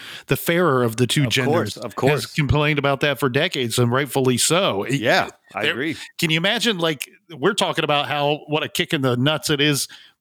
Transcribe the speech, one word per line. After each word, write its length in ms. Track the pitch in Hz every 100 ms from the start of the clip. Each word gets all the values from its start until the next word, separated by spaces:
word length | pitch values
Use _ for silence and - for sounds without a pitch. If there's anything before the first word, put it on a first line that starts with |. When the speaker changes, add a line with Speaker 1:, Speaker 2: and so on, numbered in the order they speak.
| - - -
Speaker 1:
the 80 | 135
fairer 440 | - 175 175 131
of 140 | 120 113
the 100 | 123
two 180 | 151
Speaker 2:
Of 40 | 127
Speaker 1:
genders 460 | 127 127 165 117
Speaker 2:
course, 20 | -
of 180 | 113
course. 160 | - 131
Speaker 1:
has 140 | 143 -
complained 520 | - 139 147 151 147
about 220 | 139 139
that 200 | 147 135
for 80 | 139
decades, 500 | 135 185 147 117 123
and 140 | 120
rightfully 460 | 131 139 139 131 120
so. 460 | - 165 180 98
It, 100 | 104
Speaker 2:
Yeah, 340 | 139 113 180 - - _
I 100 | 101
Speaker 1:
there, 80 | 143
Speaker 2:
agree. 240 | 117 156 - - -
Speaker 1:
can 140 | 170
you 80 | 160
imagine, 400 | 190 208 233 180
like, 280 | 165 151 - - -
we're 220 | 151 175
talking 320 | - 180 147
about 240 | 151 143 135
how, 360 | 147 143 147 -
what 160 | 151
a 60 | 143
kick 240 | - 165
in 80 | 160
the 120 | 131 120
nuts 320 | 139 151 -
it 100 | 143
is, 280 | 147 139 - - - _